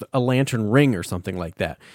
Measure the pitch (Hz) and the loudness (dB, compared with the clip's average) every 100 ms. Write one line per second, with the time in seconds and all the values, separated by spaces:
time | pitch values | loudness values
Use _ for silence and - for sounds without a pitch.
0 | - 135 123 127 135 120 107 123 143 104 | -6 -2 0 0 0 -2 2 4 4 2
1 | 85 90 95 92 85 - 87 - - | -4 -6 -6 -6 -8 -6 -6 -6 -18